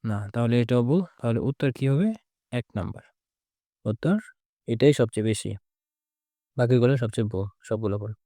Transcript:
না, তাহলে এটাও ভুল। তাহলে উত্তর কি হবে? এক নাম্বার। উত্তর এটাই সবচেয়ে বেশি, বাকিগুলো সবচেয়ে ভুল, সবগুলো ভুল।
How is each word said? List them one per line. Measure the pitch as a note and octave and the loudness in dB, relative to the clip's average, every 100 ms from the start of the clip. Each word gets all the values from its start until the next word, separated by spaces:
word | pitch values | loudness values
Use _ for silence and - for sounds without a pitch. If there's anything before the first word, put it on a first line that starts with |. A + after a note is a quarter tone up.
না, | A2+ G#2 G2+ | -2 -4 -4
তাহলে | A#2 A#2 A#2+ | -2 2 2
এটাও | A#2 B2 | 2 2
ভুল। | A#2+ E3+ F3+ _ | 2 0 0 _
তাহলে | A#2+ A2+ | -2 -2
উত্তর | F#2+ C3+ C#3+ | -2 -2 -2
কি | - C3+ | 0 0
হবে? | C#3 G#3 A3 _ _ _ | 2 0 -2 _ _ _
এক | B2 - G#2+ | -8 -6 -6
নাম্বার। | F2 - _ _ _ _ _ _ _ _ | -6 -8 _ _ _ _ _ _ _ _
উত্তর | G#2+ A2 D#3 G#3 - _ _ _ - | -6 -2 0 0 -4 _ _ _ -6
এটাই | A2+ C#3+ | 2 4
সবচেয়ে | C#3+ A2+ - | 4 0 0
বেশি, | A2 G#2+ - G#2 _ _ _ _ _ _ _ _ _ - | -2 -2 -4 -10 _ _ _ _ _ _ _ _ _ -2
বাকিগুলো | A#2+ B2 A#2+ C3+ | 2 4 4 2
সবচেয়ে | A#2 A#2+ G#2+ | -2 -2 -4
ভুল, | F#2+ G#2 _ | -4 -6 _
সবগুলো | - G#2+ G#2+ G2+ | -6 -4 -2 -4
ভুল। | G2+ G#2+ | -6 -12